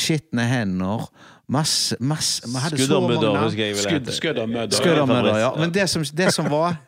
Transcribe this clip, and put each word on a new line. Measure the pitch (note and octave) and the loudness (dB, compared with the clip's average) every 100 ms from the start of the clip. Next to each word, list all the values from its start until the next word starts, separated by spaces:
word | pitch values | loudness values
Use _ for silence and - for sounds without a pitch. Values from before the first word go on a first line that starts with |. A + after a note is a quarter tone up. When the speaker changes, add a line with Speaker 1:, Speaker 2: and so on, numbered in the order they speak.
Speaker 1:
skitne | - D#3 - A#2+ A#2 | 0 -2 -2 -2 0
hender, | B2+ G2+ F#2 F#2 A2+ - - - - - | 0 0 -2 -2 -2 -6 -14 -20 -20 -4
masse, | C3 D#3 - - - | -2 0 0 -2 -2
masse, | C3 D#3 - - A#2 | -2 -2 -2 -4 -6
vi | B2+ | -4
hadde | B2 C#3 | -2 0
så | C3+ | 2
Speaker 2:
Skuddermudder, | D3+ A#2+ A#2 | 2 2 2
Speaker 1:
mange | A2 | 2
navn. | G2 | 2
Speaker 2:
husker | A2 G#2 G#2+ | 0 0 -2
jeg | G2+ | -2
vel | |
Speaker 3:
Skudd-, | G3+ D#3 | 0 -2
Speaker 2:
heter. | A#2 - | -2 -4
Speaker 3:
skuddermudder. | E3 B2+ A2 A#2 A2 - | -2 -2 -2 -4 -2 0
Speaker 1:
Skuddermudder, | F3+ D3+ C3+ B2 G#2+ G#2+ | 2 4 4 4 2 2
ja. | |
Speaker 2:
Ja. | B2 D3+ | 0 0
Speaker 1:
Men | E3+ | 0
det | F#3 F#3 | 0 0
som, | F3 C#3+ D3+ | -2 -2 0
det | F#3 | 0
som | E3+ D3 | 2 0
var, | D3 E3+ E3 | 0 0 -2